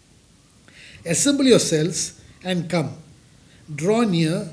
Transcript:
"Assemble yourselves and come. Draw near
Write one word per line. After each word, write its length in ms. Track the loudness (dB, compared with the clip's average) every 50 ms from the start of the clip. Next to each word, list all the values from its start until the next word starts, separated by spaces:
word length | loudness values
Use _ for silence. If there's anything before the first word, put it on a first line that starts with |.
| _ _ _ _ _ _ _ _ _ _ _ -20 _ -20 -20 -20 -20 -20 -20 -16 -6
"Assemble 420 | -4 -2 0 2 0 2 2 4
yourselves 640 | 6 6 6 4 2 0 0 0 -2 -2 -4 -6 -6 -10 -16 -20 -20 -20 -14 -6
and 240 | -4 -4 -4 -2 -2
come. 200 | -2 -2 -4 -4 -8 -14 -20 -20 -20 -20 -20 -20 -20 -20 -20 -20 -20 -20 -18 -14 -12
Draw 280 | -6 -2 0 0 2 2
near 460 | 0 0 0 0 0 -2 -4 -6 -8